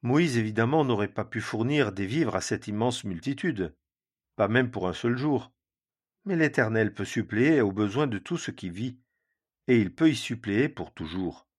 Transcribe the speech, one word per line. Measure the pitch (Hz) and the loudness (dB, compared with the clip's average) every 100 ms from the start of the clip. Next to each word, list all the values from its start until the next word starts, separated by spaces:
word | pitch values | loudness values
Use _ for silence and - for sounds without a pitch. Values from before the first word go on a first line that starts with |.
Moïse, | 120 143 170 120 | 4 4 4 2
évidemment, | 110 107 113 156 | 0 2 2 4
n'aurait | 139 110 101 | 2 2 0
pas | - | -4
pu | 101 110 | -6 -6
fournir | - 110 117 147 113 | -6 -2 0 2 2
des | 95 98 | 0 -4
vivres | 135 135 95 | 0 0 -2
à | |
cette | - 107 107 | -2 -6 -4
immense | 104 120 120 | -2 0 -2
multitude, | 104 87 127 139 185 113 85 - _ _ _ _ _ - | -6 -8 -6 -4 -4 -2 -6 -6 _ _ _ _ _ -2
pas | 101 | 2
même | 117 123 | 2 2
pour | 110 90 | -2 -4
un | |
seul | 85 117 123 | -2 -2 -2
jour. | 147 135 - _ _ _ _ _ _ _ | 0 -2 -4 _ _ _ _ _ _ _
Mais | - 175 | -4 2
l'Éternel | 156 - 113 113 107 | 2 4 2 2 0
peut | 104 | -2
suppléer | 98 - 104 104 131 156 | -6 -4 -4 0 4 4
aux | 107 | 2
besoins | 95 104 110 147 | 2 -2 0 -2
de | 101 | -4
tout | - 170 | -6 -6
ce | - | -6
qui | - 92 | -8 -10
vit, | 87 123 123 _ _ _ _ _ _ - | -6 -8 -10 _ _ _ _ _ _ 2
et | 123 | 4
il | 98 | 4
peut | - 160 | 4 2
y | 123 | 2
suppléer | - 110 - 101 147 | -4 -8 -2 0 0
pour | 147 87 | -2 -12
toujours. | - 80 87 90 - _ | -10 -8 -4 -6 -8 _